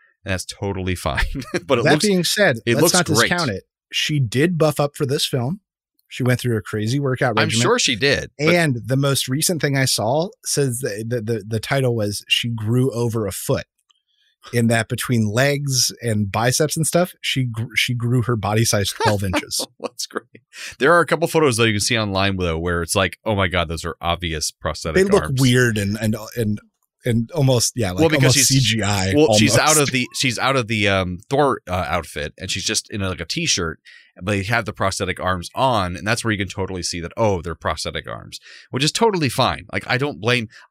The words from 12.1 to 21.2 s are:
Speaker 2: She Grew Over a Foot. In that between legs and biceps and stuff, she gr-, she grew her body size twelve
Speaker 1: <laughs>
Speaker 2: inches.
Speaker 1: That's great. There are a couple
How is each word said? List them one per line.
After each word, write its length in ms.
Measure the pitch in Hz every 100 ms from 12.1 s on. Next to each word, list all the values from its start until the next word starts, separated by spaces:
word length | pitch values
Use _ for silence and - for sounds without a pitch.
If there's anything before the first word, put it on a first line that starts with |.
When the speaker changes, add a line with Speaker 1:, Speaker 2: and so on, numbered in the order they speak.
| 104 -
Speaker 2:
She 180 | - 120
Grew 420 | 117 107 123 131
Over 320 | 113 120 113 101
a 60 |
Foot. 340 | - - 120 - _ _ _ _ _ _ _ -
In 140 | 120 117
that 200 | 117 110
between 400 | 117 - 120 107
legs 640 | 107 139 143 143 127 - -
and 280 | 120 107 101
biceps 460 | 107 123 - 151 -
and 80 | 156
stuff, 280 | 170 180 -
she 260 | - 135 127
gr-, 280 | 110 117
she 220 | 110 - 120
grew 260 | 120 127
her 140 | 117 117
body 280 | 95 107
size 280 | 113 104 98
twelve 320 | - - 104
Speaker 1:
<laughs> 0 |
Speaker 2:
inches. 420 | 98 - - - - _
Speaker 1:
That's 260 | - - -
great. 200 | - - - _ - - -
There 160 | 135
are 60 | 170
a 60 | 160
couple 200 | 156